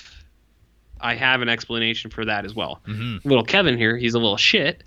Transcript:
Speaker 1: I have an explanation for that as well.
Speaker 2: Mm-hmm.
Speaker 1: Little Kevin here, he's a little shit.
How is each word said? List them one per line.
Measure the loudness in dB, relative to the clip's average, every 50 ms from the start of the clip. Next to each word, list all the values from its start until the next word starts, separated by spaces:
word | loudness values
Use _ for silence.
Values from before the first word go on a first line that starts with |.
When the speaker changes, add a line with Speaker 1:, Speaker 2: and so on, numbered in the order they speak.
| -20 -20 -20 -20 -20 _ _ _ _ _ _ _ _ _ _ _ _ _ -12 -6
Speaker 1:
I | -4 -4 -2
have | 2 4 4 4 4 2
an | 0
explanation | 0 -2 -4 -4 -2 0 0 0 -2 -4 -8 -10
for | -8 -6 -4
that | -4 -4 -4 -4
as | -6 -8
well. | -8 -8 -8 -8 -10 -10
Speaker 2:
Mm-hmm. | -10 -8 -6 -6 -6 -8 -6 0 2
Speaker 1:
Little | 2 2 2
Kevin | 2 2 2 4 4 2
here, | 2 2 0 2
he's | 0 0 0 2
a | 2
little | 2 2 2
shit. | 2 2 4 4 2 2 0 -2 -4 -12